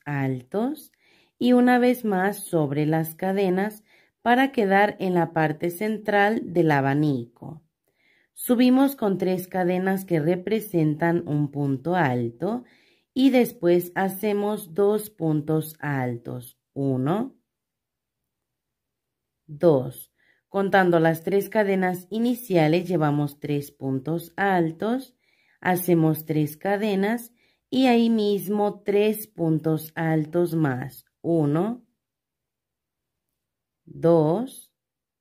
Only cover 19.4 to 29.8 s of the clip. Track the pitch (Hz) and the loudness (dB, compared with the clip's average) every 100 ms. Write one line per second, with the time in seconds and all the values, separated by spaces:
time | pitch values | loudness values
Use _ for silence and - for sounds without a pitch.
19.4 | - 147 175 135 139 - - _ _ _ | -20 0 4 4 0 -10 -20 _ _ _
20.4 | _ 196 190 196 180 170 165 160 180 196 | _ -4 2 4 4 4 4 0 0 -2
21.4 | 196 220 196 190 185 185 - 220 240 233 | 0 0 0 0 0 -4 -6 -4 -2 -2
22.4 | - 175 151 175 175 170 151 147 147 - | 0 2 4 2 0 0 0 0 -2 -6
23.4 | 147 143 143 - 135 135 151 165 170 - | -6 -6 -6 -8 -6 -4 -4 -8 -8 -4
24.4 | 196 185 160 165 214 254 - _ _ _ | 0 2 0 -2 -4 -4 -8 _ _ _
25.4 | _ _ 185 180 180 165 160 156 - 151 | _ _ -2 0 2 2 2 0 -2 -2
26.4 | 151 - 196 196 214 190 202 233 - _ | -2 -4 -4 -2 0 0 -2 -4 -8 _
27.4 | _ _ - 254 262 233 226 220 208 196 | _ _ -6 0 4 4 2 2 0 -2
28.4 | 165 208 208 202 - 202 214 214 - - | -2 -2 -2 -4 -2 2 2 -2 -8 -4
29.4 | 165 156 160 156 | 0 0 0 -2